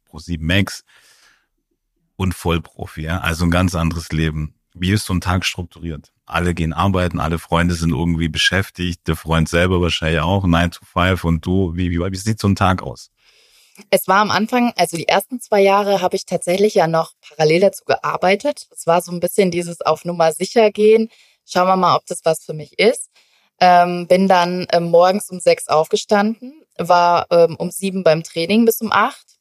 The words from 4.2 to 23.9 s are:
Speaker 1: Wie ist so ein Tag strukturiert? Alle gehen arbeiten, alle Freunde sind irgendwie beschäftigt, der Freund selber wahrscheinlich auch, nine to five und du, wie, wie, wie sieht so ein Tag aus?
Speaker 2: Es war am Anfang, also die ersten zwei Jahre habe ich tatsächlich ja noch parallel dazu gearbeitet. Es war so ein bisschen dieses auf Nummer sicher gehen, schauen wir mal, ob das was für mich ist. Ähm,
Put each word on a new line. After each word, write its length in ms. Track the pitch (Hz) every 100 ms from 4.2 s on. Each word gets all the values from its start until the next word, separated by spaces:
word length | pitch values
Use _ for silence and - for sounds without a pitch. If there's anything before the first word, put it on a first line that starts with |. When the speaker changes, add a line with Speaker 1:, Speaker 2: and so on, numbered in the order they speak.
| 80 78 76 - _
Speaker 1:
Wie 200 | 87 90
ist 120 | 107
so 80 | -
ein 80 | 90
Tag 240 | 95 90
strukturiert? 680 | - - 85 78 82 73 - _ -
Alle 280 | 82 87
gehen 180 | 85 80
arbeiten, 460 | 82 98 95 90 80
alle 220 | 76 82
Freunde 340 | - 85 87
sind 160 | 82 82
irgendwie 380 | 67 85 82 82
beschäftigt, 800 | 76 - 92 - - 90 85 -
der 80 | 80
Freund 320 | 80 82 78
selber 320 | 85 92 90
wahrscheinlich 400 | 87 - 80 82
auch, 260 | 80 98 92
nine 240 | 85 87
to 140 | -
five 400 | - 90 92 92
und 200 | 85 82
du, 300 | 90 95 90
wie, 160 | 85 90
wie, 80 | 85
wie 180 | 95 92
sieht 220 | 107 110
so 80 | 101
ein 80 |
Tag 260 | 95 92 92
aus? 300 | 65 58 - _ _ _ _ _ _ - -
Speaker 2:
Es 180 | 196 -
war 120 | 190
am 120 | 208
Anfang, 420 | 185 220 247 240 -
also 200 | 170 165
die 120 | -
ersten 320 | 185 - 247
zwei 200 | - 202
Jahre 420 | 196 202 202 190
habe 120 | 180
ich 100 | 190
tatsächlich 500 | - 175 175 190 214
ja 120 | 196 165
noch 280 | 160 165 _
parallel 420 | - - 156 170
dazu 220 | 190 -
gearbeitet. 840 | - 117 147 156 180 202 294 - - -
Es 100 | -
war 160 | 170
so 80 | 175
ein 80 | 175
bisschen 320 | 175 - 185
dieses 300 | 170 170 170
auf 240 | - 156
Nummer 280 | 175 175 160
sicher 380 | - 185 240 214
gehen, 380 | 208 214 226 220 _ _ _
schauen 220 | - 180 185
wir 100 | 190
mal, 200 | 180 143
ob 100 | -
das 140 | 175
was 220 | 165 160
für 80 | -
mich 260 | 156 147 -
ist. 300 | 202 285 - _ _ _ _ _
Ähm, 440 | 180 175 175